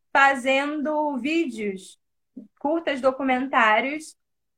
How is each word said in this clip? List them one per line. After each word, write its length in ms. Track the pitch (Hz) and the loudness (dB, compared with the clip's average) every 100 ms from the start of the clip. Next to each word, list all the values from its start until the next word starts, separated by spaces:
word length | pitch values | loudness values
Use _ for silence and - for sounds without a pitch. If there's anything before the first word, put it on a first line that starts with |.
| _ | _
fazendo 1040 | 285 277 269 254 269 285 302 294 302 302 262 | 4 4 4 0 0 0 -4 -2 -2 -2 -2
vídeos, 800 | 254 330 302 214 208 190 - - _ _ _ - - _ | -2 -2 -2 -4 -6 -8 -12 -20 _ _ _ -20 -20 _
curtas 420 | 294 330 330 277 | -4 -2 -2 0
documentários 1160 | 262 262 269 254 269 269 220 214 254 311 311 - _ _ _ | 0 0 0 -2 0 2 4 4 0 -6 -12 -20 _ _ _